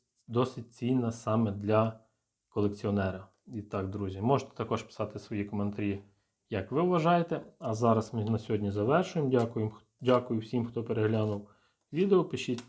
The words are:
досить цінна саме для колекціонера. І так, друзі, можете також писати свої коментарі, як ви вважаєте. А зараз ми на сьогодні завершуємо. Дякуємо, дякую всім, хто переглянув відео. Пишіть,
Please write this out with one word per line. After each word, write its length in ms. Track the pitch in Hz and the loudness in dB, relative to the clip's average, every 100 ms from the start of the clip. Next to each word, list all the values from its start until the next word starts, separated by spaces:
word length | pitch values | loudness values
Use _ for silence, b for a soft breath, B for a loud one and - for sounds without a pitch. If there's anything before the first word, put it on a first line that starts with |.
| _ _ - | _ _ -4
досить 460 | 117 127 - 113 | 0 0 -2 -16
цінна 380 | - 120 131 117 | -6 0 2 0
саме 400 | 113 - 110 110 | -4 0 2 2
для 480 | 98 101 110 113 - _ _ _ _ _ | 0 2 4 4 -2 _ _ _ _ _
колекціонера. 800 | 110 104 101 107 101 95 95 98 _ - | 0 0 0 -2 0 0 -4 -12 _ -14
І 140 | 120 | -12
так, 280 | 101 104 95 | -6 -6 -4
друзі, 320 | 101 98 95 | -4 -6 -2
можете 300 | 113 139 - - | 2 2 0 -8
також 280 | 107 110 | -4 -4
писати 360 | - - 107 104 | -4 -8 -6 -8
свої 260 | - 107 101 | -8 -6 -4
коментарі, 560 | 104 101 104 104 98 - _ _ _ - | -2 -4 -2 -4 -4 -8 _ _ _ -6
як 200 | 101 95 | -6 -2
ви 100 | 131 | 0
вважаєте. 600 | 180 175 160 175 170 156 - - | 2 2 4 2 2 -4 -8 -10
А 140 | 135 | -6
зараз 400 | 110 117 113 - | 2 4 4 2
ми 120 | 117 107 | -2 0
на 120 | 110 | 0
сьогодні 320 | - 107 104 | 0 -2 0
завершуємо. 600 | 101 107 156 180 170 139 | 0 2 2 2 -2 2
Дякуємо, 400 | 127 113 117 110 - _ - | 2 2 0 -4 -6 _ -4
дякую 380 | 123 123 120 113 | 2 2 2 -4
всім, 260 | 110 123 117 | -2 -2 -2
хто 180 | 117 | -4
переглянув 640 | 113 113 107 110 107 104 104 b b b - | -4 0 2 2 0 -2 -8 b b b -8
відео. 320 | 147 196 185 175 | 0 4 4 2
Пишіть, 380 | 127 - 120 | -4 -4 -6